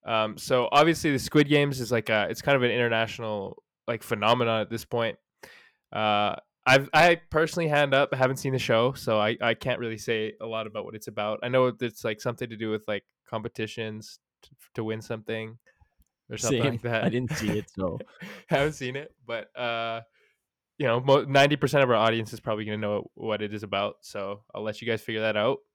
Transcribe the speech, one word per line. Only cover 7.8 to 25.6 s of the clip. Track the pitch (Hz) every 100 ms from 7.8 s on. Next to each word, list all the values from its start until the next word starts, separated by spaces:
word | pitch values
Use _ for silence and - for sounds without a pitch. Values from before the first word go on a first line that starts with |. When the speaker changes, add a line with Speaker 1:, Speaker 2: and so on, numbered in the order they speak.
| 143
Speaker 1:
up, | 135 143
haven't | 135 131 135
seen | 139
the | 131
show, | - 113 123
so | 135 - 110
I, | 107 117
I | 117 117
can't | 127 123
really | 117 110
say | - 113 107 107
a | 113
lot | 113 107
about | 107 101
what | 107
it's | -
about. | 107 104 107
I | 120
know | 127 127 113
it's, | 120 -
like, | 117 107
something | 127 113 120
to | 110
do | 110
with, | 107 107
like, | 104 _ _ _
competitions | 113 110 - 110 - 110 107 110 - _ _
to, | _ _ _ -
to |
win | 110 110
something | 110 113 107 113 110 113 _ _ _ _ _ _ _
or | 113
something | 117 120
Speaker 2:
Same. | 135
Speaker 1:
like | 117
that. | 120 113
Speaker 2:
I | -
didn't | 120 123
see | 156 110 104
it, | - -
so. | 92 - - -
Speaker 1:
<laughs> | - - _
Haven't | 147 147
seen | 147 127 135
it, | 151 _ 117
but, | 113 - -
uh, | 120 117 113 113 113 _ _ _ _ _ _ _
you | 135
know, | 120
mo-, | 135 139 131
ninety | 139 143 147
percent | 139 143
of | 131
our | 113
audience | 113 113 107
is | 110
probably | - 107 107
gonna | 107
know | 107 104 -
what, | - 110
what | 104
it | 104
is | 104
about, | 101 98 101 -
so | - 101 98 104 _ 101
I'll |
let | 107 107
you | 117
guys | 113
figure | - 110
that | 110 104
out. | 110 -